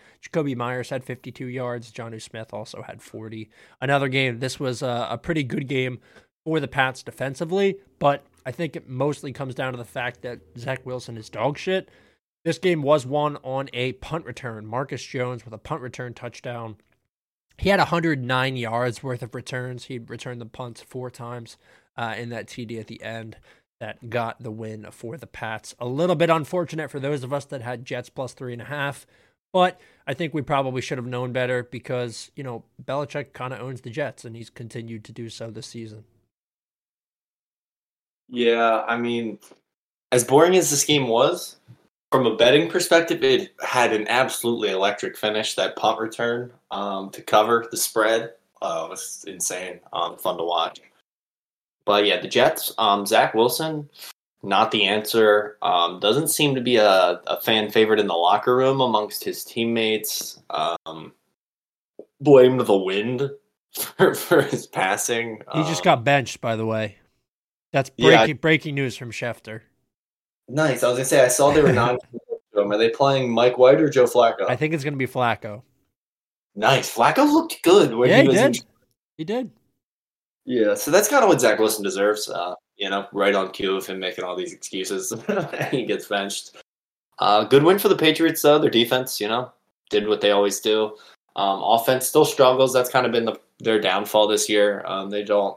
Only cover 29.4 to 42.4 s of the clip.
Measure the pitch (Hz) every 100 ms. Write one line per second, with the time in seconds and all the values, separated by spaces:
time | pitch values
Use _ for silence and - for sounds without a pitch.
29.4 | _ 185 180 180 _ _ - 139 165 156
30.4 | 131 139 135 127 - 135 120 123 127 127
31.4 | 123 123 120 123 - 127 123 107 - -
32.4 | 135 117 - _ 131 139 143 147 135 -
33.4 | 127 120 127 123 120 113 143 - 120 113
34.4 | 113 - 117 123 117 113 107 113 113 -
35.4 | 117 110 - 120 113 107 104 _ _ _
36.4 | _ _ _ _ _ _ _ _ _ _
37.4 | _ _ _ _ _ _ _ _ _ 123
38.4 | 117 117 117 110 113 117 120 117 113 101
39.4 | - _ _ _ _ _ - 127 120 135
40.4 | 170 185 147 143 - 151 123 113 147 180
41.4 | - - _ - _ _ - 131 120 107